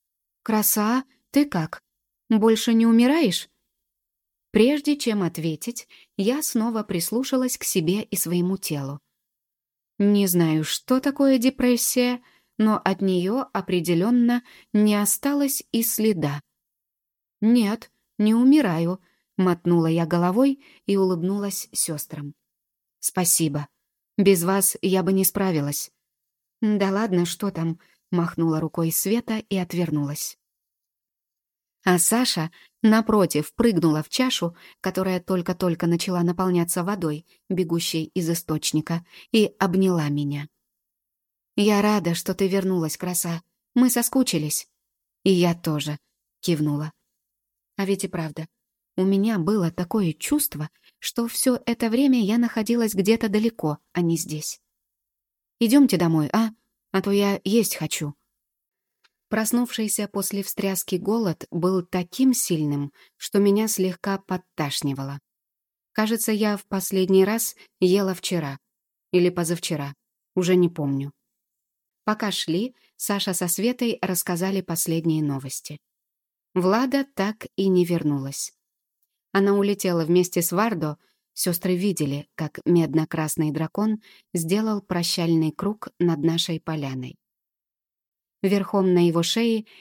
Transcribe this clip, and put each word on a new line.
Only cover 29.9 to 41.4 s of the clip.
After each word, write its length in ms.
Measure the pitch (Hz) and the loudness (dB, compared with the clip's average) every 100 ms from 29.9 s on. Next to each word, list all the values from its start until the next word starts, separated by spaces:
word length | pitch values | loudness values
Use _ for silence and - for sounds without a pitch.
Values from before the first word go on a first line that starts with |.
| 151 143 147 - - _ _ _ _ _ _ _ _ _ _ _ _ _ _ | -2 -4 -6 -10 -14 _ _ _ _ _ _ _ _ _ _ _ _ _ _
А 140 | - 180 | 0 2
Саша, 540 | - 226 247 - 160 - _ _ | 2 0 0 -2 -4 -8 _ _
напротив, 720 | 220 220 220 214 180 - 151 - | 4 4 4 2 4 0 -4 0
прыгнула 480 | 233 190 165 151 | 2 4 2 0
в 60 | 151 | -2
чашу, 460 | - 254 - 170 170 - _ | -2 0 0 -4 -6 -20 _
которая 380 | 190 185 190 185 | -6 -2 -2 -2
только-только 680 | 175 185 175 175 180 165 170 | -2 -4 -2 -2 -2 0 0
начала 340 | 170 180 180 | 0 0 0
наполняться 600 | 170 175 185 175 170 - | 0 0 0 0 0 -2
водой, 420 | 175 202 165 151 - _ - | -4 -4 -4 -6 -10 _ -8
бегущей 560 | 185 175 170 170 165 160 | -4 -2 -2 -2 -4 -4
из 160 | - 165 | -4 -4
источника, 760 | 170 - 156 - 156 151 170 - - - | -4 -4 -4 -2 -2 -2 -6 -8 -20 -4
и 240 | 226 208 - | 0 0 0
обняла 520 | 190 185 190 175 147 | -2 2 2 2 0
меня. 380 | 143 143 143 147 _ _ _ _ _ _ _ _ _ | -2 -2 -6 -8 _ _ _ _ _ _ _ _ _